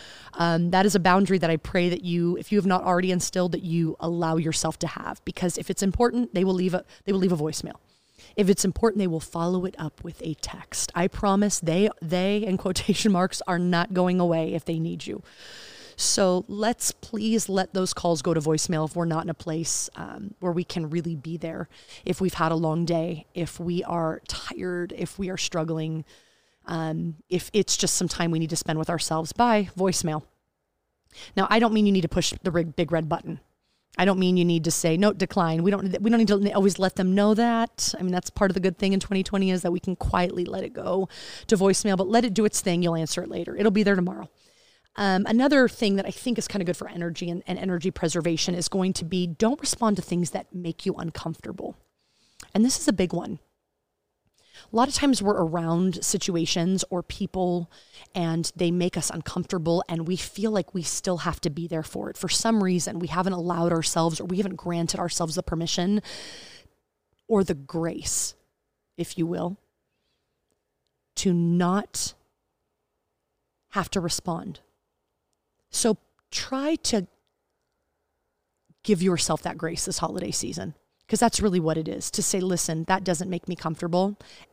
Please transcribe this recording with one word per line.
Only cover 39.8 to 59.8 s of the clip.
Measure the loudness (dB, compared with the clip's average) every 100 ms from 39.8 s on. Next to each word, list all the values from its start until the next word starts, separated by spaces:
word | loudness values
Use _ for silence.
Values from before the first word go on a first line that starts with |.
can | -2 -4
quietly | 0 2 2 0
let | -4 -4
it | -6
go | -8 -4 -2 -2 -6 -16 -16 0
to | 4
voicemail, | 6 4 2 2
but | 4
let | 2
it | 4
do | 2
its | 2 2
thing. | 0 2
You'll | 2
answer | 0 -2 -4
it | -6
later. | -6 -6 2
It'll | 4
be | 4
there | 4 4
tomorrow. | 2 -4 -12 _ _ _ _ _ _
Um, | -2 0 2 4
another | 4 6 6 4
thing | 4 2 2
that | -2
I |
think | -6 -2 -2
is | -2
kinda | -4
good | -2 -4
for | -6
energy | -6 -6 -6 -6
and, | -6 -6
and | -6
energy | -2 -2 -2
preservation | -2 -2 0 0 0 0
is | -2 -2
going | 0 0
to | 0
be, | -2 -2 -2
don't | 2 0 2
respond | -2 0 0 0
to |
things | 0 0 0
that | -4 -8
make | -8 -8 -4 -4
you |
uncomfortable. | -4 -6 -8 -10 -10 -12 -10 -12 -12 _ _ _ _ _ _ -4
And | 2
this | 4 4
is | 2
a |
big | 2 0
one. | -2 -6 -10 -14 _ _ _ _ _ _ _ _ _ _ -20 -4
A | 2
lot | 2
of |
times | 2 2 2
we're | 2 2
around | 2 0 0 2 2 0
situations | -2 -2 0 0 0 0 2 0 -2
or | -6
people | -6 -8 -6 -2 0 0 -4 -12 _ -20 -10
and | -4 -2 0 -4 -2
they | 0
make | 2 0 -2
us | -4
uncomfortable | -6 -6 -6 -4 -2 2 0